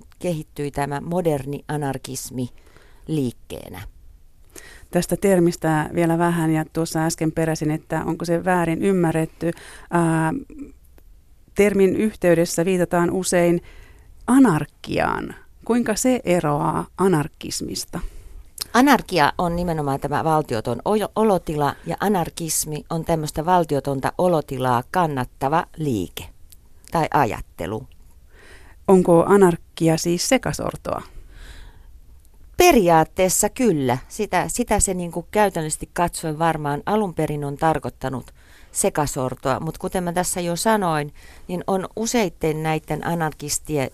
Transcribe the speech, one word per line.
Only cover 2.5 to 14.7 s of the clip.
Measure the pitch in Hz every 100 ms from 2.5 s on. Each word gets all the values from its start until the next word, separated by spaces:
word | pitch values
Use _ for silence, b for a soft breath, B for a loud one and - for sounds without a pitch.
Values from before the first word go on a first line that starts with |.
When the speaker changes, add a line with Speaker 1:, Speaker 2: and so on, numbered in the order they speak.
| b b b b b -
Speaker 1:
liikkeenä. | 156 127 - - - - 90 101 - - - - - - B B B B
Speaker 2:
Tästä | 180 175 170
termistä | 202 185 170 170 160 156 151
vielä | 175 170 165
vähän, | 175 175 160
ja | 156 156
tuossa | - 165 165
äsken | 160 160 160
peräsin, | 160 160 156 151
että | 156 - 160
onko | - 165
se | 170 170
väärin | 175 180 165 160
ymmärretty. | 202 190 170 160 160 - 165 170 B B B
Ää, | 175 165 160 160 160 - - 277 - - - - - _ - -
termin | - 202 196 190 -
yhteydessä | 214 - 180 165 175 -
viitataan | 170 185 170 180 175
usein | 190 180 180 175 175 b b b b b - -
anarkiaan. | 254 254 156 151